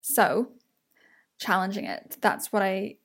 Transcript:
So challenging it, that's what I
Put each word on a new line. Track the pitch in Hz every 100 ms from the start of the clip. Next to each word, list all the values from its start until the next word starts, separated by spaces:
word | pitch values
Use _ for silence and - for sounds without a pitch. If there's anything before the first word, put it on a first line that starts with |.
So | - - 196 151 247 - _ _ _ _ _ _ _ _
challenging | - 190 190 202
it, | - - - -
that's | 214 - -
what | 214
I | 196 190 208 -